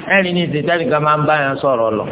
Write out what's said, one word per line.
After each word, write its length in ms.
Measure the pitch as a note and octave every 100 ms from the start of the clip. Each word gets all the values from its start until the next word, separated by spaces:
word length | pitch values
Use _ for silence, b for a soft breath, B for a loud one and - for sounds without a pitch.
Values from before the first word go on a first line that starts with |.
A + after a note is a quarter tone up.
Ẹ̀rín 300 | - F#3+ F#3
ní 80 | F3
ìsìn 220 | E3+ D3 D3
tẹ́nìkan 360 | E3+ E3 D3
máa 140 | D3+ D3+
ń 80 | D3
bá 100 | D3+
yẹn 200 | C#3 C#3
sọ̀rọ̀ 340 | C#3+ B2 A2+
lọ. 140 | G#2+ G2+